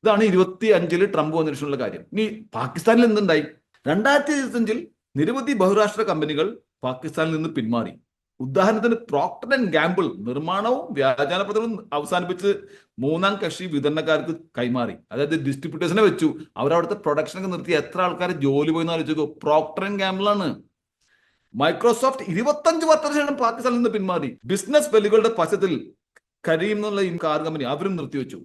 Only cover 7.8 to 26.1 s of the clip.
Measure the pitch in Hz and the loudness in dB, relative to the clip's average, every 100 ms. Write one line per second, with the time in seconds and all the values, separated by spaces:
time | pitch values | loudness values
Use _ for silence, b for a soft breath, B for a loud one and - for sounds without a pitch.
7.8 | 110 - _ _ _ _ 127 135 190 220 | -4 -10 _ _ _ _ -2 2 2 4
8.8 | 233 226 - 143 160 - 233 269 214 156 | 2 0 0 -2 -2 -6 -2 0 2 2
9.8 | 165 185 165 - 110 135 160 190 220 262 | 2 0 -2 -4 -6 -6 -2 -2 0 -2
10.8 | - 175 135 127 143 175 202 214 226 208 | -4 0 0 2 0 -2 -2 -2 -2 -6
11.8 | - 147 147 180 175 180 196 202 - B | -6 -6 -2 -4 -2 -2 -2 -2 -6 B
12.8 | B - 135 165 196 202 170 - 180 147 | B -6 -2 0 0 0 -6 -6 -6 -2
13.8 | 143 151 156 156 135 160 - - 123 127 | 0 0 0 0 0 -8 -10 -6 -2 -2
14.8 | 120 - _ 113 147 156 135 135 160 151 | -4 -6 _ -4 -2 -2 -2 -4 -8 -4
15.8 | 170 185 214 - 156 - B - 131 165 | -2 4 2 4 0 -2 B -4 0 2
16.8 | 170 202 165 147 156 185 190 175 156 156 | 0 -2 0 0 -2 -6 -6 -6 0 0
17.8 | 143 175 180 151 180 165 139 139 151 160 | 0 -2 -2 0 -4 0 0 2 2 0
18.8 | 165 165 147 156 147 - 147 151 156 - | 0 -2 -2 -2 -4 -4 2 2 2 -6
19.8 | 196 202 190 190 208 208 170 - - _ | -4 -2 -2 0 0 0 -2 -6 -14 _
20.8 | _ _ _ _ _ _ _ - 151 - | _ _ _ _ _ _ _ 0 0 4
21.8 | 233 233 262 269 - 170 254 294 320 330 | 2 4 0 -2 -4 -2 0 2 2 2
22.8 | 320 311 302 294 285 277 233 233 247 240 | 4 2 4 0 0 0 -2 0 -2 2
23.8 | 240 208 190 175 139 117 117 196 - 294 | 0 0 -2 -2 -4 -8 -4 -4 2 2
24.8 | 294 220 202 220 220 226 160 196 185 135 | 4 2 6 4 4 2 0 2 0 -2
25.8 | - _ _ | -6 _ _